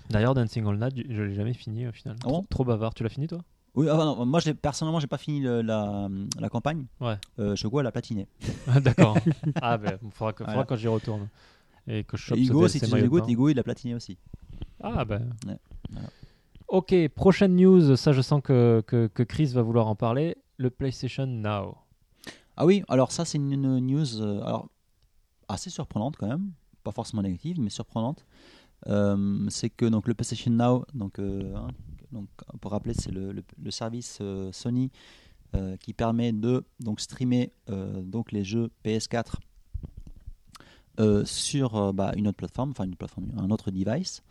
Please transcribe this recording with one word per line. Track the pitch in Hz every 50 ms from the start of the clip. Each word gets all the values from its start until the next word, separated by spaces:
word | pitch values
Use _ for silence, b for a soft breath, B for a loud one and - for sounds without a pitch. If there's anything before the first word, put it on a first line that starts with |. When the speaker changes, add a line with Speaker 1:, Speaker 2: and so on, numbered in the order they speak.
| - -
Speaker 1:
D'ailleurs, | 113 104 110 123 135
Dancing | 131 117 107 - 120 110
All | 104 101 101
Night, | 113 131 139 135 - 143
je | 117 104 104
l'ai | 101 98
jamais | 101 104 117 123
fini | - - 110 107 113 123
au | 120 107
final. | - - - 110 117
Speaker 2:
Ah | 127
Speaker 1:
Trop, | - 156
Speaker 2:
bon ? | 170 202 -
Speaker 1:
trop | - - 131
bavard. | 123 117 104 113 113 -
Tu | - 113
l'as | 110
fini, | - - 143
toi ? | 165 170 170 175 _ _ _ _ _ -
Speaker 2:
Oui, | 120 151 156
ah, | 151
non, | 160 165 151 127 101 120
moi, | 123 147 170
j'ai, | 160 160 143
personnellement, | - - 147 131 - 160 156 160 165
j'ai | 147
pas | - - 139
fini | - - 151 143
le, | 135 127 120 117 113
la, | 110 110 107 104 104 101 101 101 98 98 95 101 110 - -
la | 110 104
campagne. | - 117 - 139 160 160 131 117 - -
Speaker 1:
Ouais. | 131 120 107 101 - - _ -
Speaker 2:
Euh, | 107 101 101
Shogo, | 95 - 107 113 147
elle | 139
a | 117 101
platiné. | 120 - - 113 101 95 - _ -
Speaker 1:
<laughs> | - - - - -
Ah, | - 123 139
d'accord. | 135 131 117 - - 110 107 175 - 170 143 -
Speaker 2:
<laughs> | - 151 135 160 127
Speaker 1:
Ah, | 117 120 110
ben, | 104 104 95 95 113 107
faudra | - - 113 110 104
que, | - 113
faudra | 110 107
Speaker 2:
Voilà. | 127 135
Speaker 1:
que | - 131
j'y | 110 110 117
retourne. | 110 110 - 113 107 104 101 104 b b b b b b b b b b b
Et | - 113 107 104
que | - - 107
je | -
chope | - 123 113
Speaker 2:
Et | 127
Speaker 1:
ce | 127
Speaker 2:
Hugo, | 120 151
Speaker 1:
D | 175
L | 180
C | - 143
Speaker 2:
si | -
tu | 110
Speaker 1:
maillot | 113 120 120
de |
Speaker 2:
écoutes, | 120 143 175 -
Speaker 1:
bain. | 117 120
Speaker 2:
Hugo, | 113 131 151
il | 151 123
a | 110
platiné | 120 117 - - 123 117
aussi. | 120 - - 92 - - - - - - - - - - - - - -
Speaker 1:
Ah, | 208 233 - 123
ben. | 107 104 104 117 120 120 107 -
Speaker 2:
Ouais, | 98 101 - _ - - - - -
voilà. | B B B B B B B B B B B B B - -
Speaker 1:
Ok, | - - 185 - - 185 180 165 143 -
prochaine | - 139 190 180 - 202 190 180
news. | 180 185 185 185 180 165 139 135
Ça, | 120 - 160 143
je | 131
sens | 127 - 151 143 -
que, | - 135 123 120 120 113 113 107
que, | - 127 120 117
que | 107 - - 120
Chris | - - - 156 135 123
va | 127 117
vouloir | 110 117 120 110
en | 110 107
parler. | - 123 113 117 135 156 170 - - _ _ _ -
Le | 127 127
PlayStation | - - 135 131 120 - - 117 - - 135
Now. | 131 123 113 104 104 107 101 98 95 - - _ _ _ _ _ _ _ B B B B B B B B -
Speaker 2:
Ah | 135
oui, | 170 202 202 - -
alors | 123 131 127 - -
ça, | - 170
c'est | - - 147
une, | 139 139 139
une | 139 135 131 131 127
news, | 127 131 135 147 160 127 113 107
euh, | 110 104 101 101 120
alors, | 120 117 113 - - _ _ _ _ _ _ _ _ _ _ _ _ _ _ _
assez | - - - - 185
surprenante | - - 143 - - - - 139 160
quand | - -
même. | 101 131 170 202 196 165 - _ _ _ _ -
Pas | 107
forcément | 98 - 110 - - 107 98
négative, | 95 90 87 - 156 180 170
mais | 117 101
surprenante. | - - 117 - - 117 113 123 160 - - b b b b b b b b b b b - -
Euh, | 104 101 101 101 101 98 101 101 101 101 101 104
c'est | - - - 117
que | - - 120
donc, | 113 113 107 - 120
le | 113
PlayStation | - 117 - 120 - - 123
Now, | 117 117 120 123 123 127 - - 147
donc, | 127 101 98 - -
euh, | 101 98 98 98 98 95 98
hein, | 104 113 123 127 - - - 73 - - - 127
donc, | 113 98 - _ - - - - -
pour | - 104 101
rappeler, | 104 - 113 117
c'est | - - - 95
le, | 95 95 98 101
le, | 101 92 - - - -
le | 110
service, | - - 117 113 117 123 120 - - -
euh, | 104 101 98 98 95 95 92
Sony, | - - 123 120 127 131 131 b b b b b b b b b b b _ -
euh, | 98 95 95 95 95
qui | - - 107
permet | - 117 113 113 117 117 120 113
de | 107 107 120 123 127 - _ _ -
donc, | 120 110 107 -
streamer, | - - - - 131 123 123 123 123 - - _ _ -
euh, | 104 95 95 98 101 98 92
donc, | 92 95 117 113 - 107
les | 104 101
jeux | 92 107 117 117 110 - _ -
P | 110 107
S | 110 -
quatre, | - - 117 110 - - - - _ _ - - _ - - - - - - - - - - - - - - _ - - - b b b b b b b -
euh, | 110 107 104 104 -
sur, | - - - - - - 143 135 120 110
euh, | 107 101 98 95
bah, | 95 98 - -
une | 95 104
autre | 104 95 -
plateforme, | 98 85 - - 127 143
enfin | 131 - 95
une | 92 87
plateforme, | - - 98 - - 90 - - 107
un | 95 95 107
autre | 110 - 107
device. | 95 92 95 101 113 160 185 - - - _ b